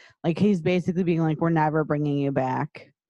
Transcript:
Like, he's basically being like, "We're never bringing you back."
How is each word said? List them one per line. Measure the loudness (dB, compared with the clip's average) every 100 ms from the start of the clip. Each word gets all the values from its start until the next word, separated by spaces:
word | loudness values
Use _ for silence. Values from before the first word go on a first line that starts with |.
| -20 _
Like, | -4 0
he's | 2 2
basically | 2 0 0 -2
being | 0 0
like, | 0 0
"We're | 0
never | 2 2 0
bringing | 0 -2 0 0
you | 0
back." | 0 -2 -2 -6 -10 -20 _